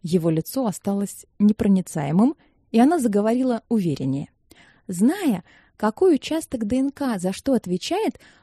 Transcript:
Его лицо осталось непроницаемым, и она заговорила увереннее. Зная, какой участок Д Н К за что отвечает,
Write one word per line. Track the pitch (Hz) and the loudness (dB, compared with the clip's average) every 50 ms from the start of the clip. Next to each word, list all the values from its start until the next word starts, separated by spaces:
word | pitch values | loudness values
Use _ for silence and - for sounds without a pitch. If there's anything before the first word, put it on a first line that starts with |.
| _ | _
Его | 165 160 185 160 170 | 0 -2 0 0 2
лицо | 160 156 160 - - 269 269 | 0 -2 -4 -4 -6 -4 -4
осталось | 220 170 - _ 202 196 202 202 190 - - - _ _ _ | -4 -4 -4 _ -6 -4 -4 -4 -6 -8 -14 -20 _ _ _
непроницаемым, | 208 208 214 _ 220 208 196 190 180 - - 170 147 143 151 180 220 262 330 _ _ _ _ _ _ _ - | 2 2 2 _ 2 2 2 2 0 -2 -6 -6 -4 0 2 4 4 2 2 _ _ _ _ _ _ _ 2
и | 226 | 4
она | 240 277 349 349 | 4 4 4 2
заговорила | 247 233 196 208 202 220 233 247 262 262 240 - _ _ | 0 0 0 2 0 2 0 0 0 0 -2 -2 _ _
увереннее. | 233 220 190 170 143 - - 135 135 139 - - _ _ _ _ - _ - _ _ _ _ | -2 0 0 0 -2 -2 -2 -4 -4 -4 -6 -10 _ _ _ _ -20 _ -20 _ _ _ _
Зная, | - 185 170 202 247 339 415 403 302 214 175 - _ _ _ _ _ _ _ | -10 -2 2 2 2 2 2 0 0 -2 -2 -4 _ _ _ _ _ _ _
какой | - 214 220 - 370 381 330 | -4 -4 0 2 2 4 4
участок | 262 - - 302 320 320 - - 247 220 | 2 0 -4 -6 -6 -6 -6 -6 -6 -4
Д | 202 247 254 | -2 -2 -2
Н | 269 277 | -2 -2
К | 277 - 285 269 233 190 | -4 -4 -4 -4 -4 -2
за | 170 185 196 | -2 -4 -4
что | - - - 269 | -4 -2 0 0
отвечает, | 226 - 180 175 180 - - 320 381 440 339 - - - - _ _ | 0 0 -2 -6 -4 -4 -4 -2 -2 -2 -2 -4 -6 -18 -20 _ _